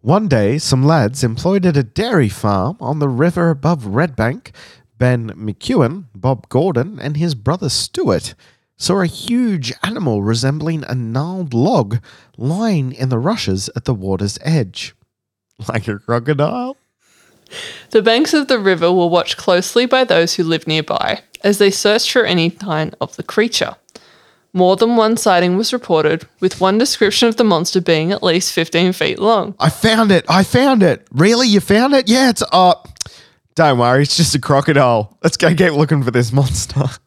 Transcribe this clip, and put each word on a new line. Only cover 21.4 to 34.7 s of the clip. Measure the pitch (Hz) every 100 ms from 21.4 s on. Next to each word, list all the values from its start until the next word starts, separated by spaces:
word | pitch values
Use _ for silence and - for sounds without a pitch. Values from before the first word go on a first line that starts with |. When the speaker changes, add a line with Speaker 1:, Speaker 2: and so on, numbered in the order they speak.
Speaker 2:
as | 202 202
they | 202
searched | 196 208 214 -
for | 254
any | 226 180 165
sign | - 196 156 156 -
of | 139 -
the |
creature. | - - 226 - - - _ - _ _ _ _ _ 180
More | 185 190
than | 226
one | 240 220 226
sighting | - 180 180 180
was | 220
reported, | 254 - 160 156 160 - _
with | 185 -
one | 190 208
description | 277 - 202 - 233
of | 220
the |
monster | 226 170 180 190
being | 175 160 160
at | 196
least | 185 165 175
fifteen | - 165 165 180
feet | 180 - -
long. | 202 226 185 190
Speaker 1:
I | 165
found | - 220 220 220
it! | 185 -
I | 175
found | 196 247 269 262
it! | 180 127 _
Really? | 127 185 233 254
You | 208
found | - 208 254
it? | 277 226
Yeah, | 240 262
it's | 233 220
up. | 180 180 170 - - - - - _ _ -
Don't | 160 127
worry, | 120 131
it's | 143 -
just | 160 143
a |
crocodile. | - 139 139